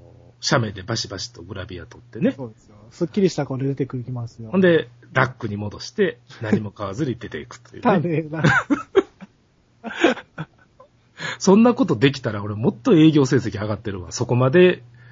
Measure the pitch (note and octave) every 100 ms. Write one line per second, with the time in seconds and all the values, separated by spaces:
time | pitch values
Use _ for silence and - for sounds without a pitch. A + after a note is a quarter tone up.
0 | E2+ F2 F2 _ - C#3 A2 G2 F2+ A2+
1 | - G2 - - E2+ G2+ F2+ F2+ D#2+ -
2 | _ A2 G3+ - A#2+ - _ _ - -
3 | E3+ - F#3+ - C#3 C3 C3+ C3+ C#3 B2+
4 | A#2+ B2 A#2 - A2 F#3 F#3 D#3+ - -
5 | - C3 C3 - A2 G2+ G#2 - - -
6 | F#3 - _ - A2+ G3 G#2+ - G2 G2+
7 | D3 A2 G2 D#2 C#2 - _ - A#3+ G3+
8 | D#3+ D#3 D#3 G#3+ - C6+ - D#5 C6+ A4+
9 | - _ - _ _ _ _ _ A3+ -
10 | D#4 - - - D#3+ _ _ _ _ _
11 | _ - - - - G3+ A#3+ A#3+ F3+ A#2+
12 | C#3 C3+ A#2+ G2+ G2+ G#2 C#3 - C#4 E3+
13 | D#3 D3 B2+ C3+ A2 G2+ G#2+ G#2 - F#2+
14 | E2+ - A#2+ B2 C3 E3+ F3+ - - -
15 | -